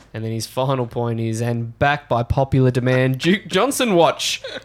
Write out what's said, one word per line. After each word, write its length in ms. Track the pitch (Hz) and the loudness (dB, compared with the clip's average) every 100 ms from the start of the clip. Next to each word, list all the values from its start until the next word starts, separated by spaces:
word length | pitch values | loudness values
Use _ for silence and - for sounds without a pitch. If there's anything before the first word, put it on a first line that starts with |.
| - | -16
And 100 | 113 | -10
then 80 | 110 | -6
his 140 | 113 107 | -6 -6
final 400 | - 131 135 120 | -2 -2 0 -2
point 340 | 120 117 113 | -4 -4 -2
is, 200 | 113 113 | -2 -2
"And 360 | 120 120 117 - | -2 -4 -6 -2
back 300 | 143 147 - | 0 0 0
by 140 | 120 | -2
popular 480 | 120 - 135 139 127 | 0 0 2 4 4
demand, 480 | 127 123 127 131 131 | 2 2 2 2 0
Duke 280 | 160 202 - | 0 0 0
Johnson 480 | 185 247 - 247 | 0 0 0 2
watch," 480 | 180 151 - - - 523 - | 4 4 2 -4 -6 -8 -14